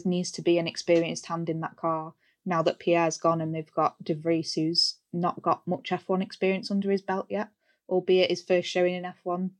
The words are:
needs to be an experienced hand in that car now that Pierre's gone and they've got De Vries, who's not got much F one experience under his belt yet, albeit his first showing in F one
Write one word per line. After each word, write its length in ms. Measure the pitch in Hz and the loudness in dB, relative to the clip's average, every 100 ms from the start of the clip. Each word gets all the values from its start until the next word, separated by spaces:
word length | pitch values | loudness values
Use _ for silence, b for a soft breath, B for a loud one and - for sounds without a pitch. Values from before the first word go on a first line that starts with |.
| 180 | 4
needs 260 | 180 180 | -2 -2
to 100 | - | -2
be 160 | 170 170 | 2 2
an 100 | 165 | 0
experienced 600 | - - 170 165 165 - | -6 2 4 4 -4 -6
hand 220 | 170 165 | -6 -4
in 120 | 165 | -4
that 140 | 156 - | -6 -6
car 380 | 165 160 160 - _ _ 190 | -4 -4 -6 -16 _ _ -2
now 160 | 170 | 2
that 160 | 160 - | 2 0
Pierre's 380 | - 170 165 - | 2 4 2 2
gone 240 | 165 165 | 0 2
and 120 | 160 | 0
they've 200 | 160 156 | -4 -6
got 280 | - 156 - | 0 0 0
De 100 | 170 | -6
Vries, 400 | 156 160 165 160 | -4 0 0 0
who's 420 | - 156 170 - - _ | -2 0 2 0 -2 _
not 300 | 175 175 - | -2 -2 -2
got 260 | 175 - - | 0 -2 0
much 240 | 180 - | -4 -2
F 160 | 180 - | -6 -2
one 140 | 185 | -2
experience 500 | 190 - 190 190 - | -2 -2 0 0 -2
under 200 | 202 196 | -2 0
his 100 | 196 | -2
belt 240 | 190 190 - | -2 -4 -4
yet, 200 | 196 220 _ _ _ - | -6 -6 _ _ _ -4
albeit 420 | 185 180 185 180 | -2 4 4 4
his 120 | 175 | 0
first 280 | - 180 175 | 0 0 0
showing 240 | 185 180 | 0 0
in 120 | 180 180 | 0 -8
F 140 | - | -10
one 280 | 180 175 185 - | -6 -4 -4 -8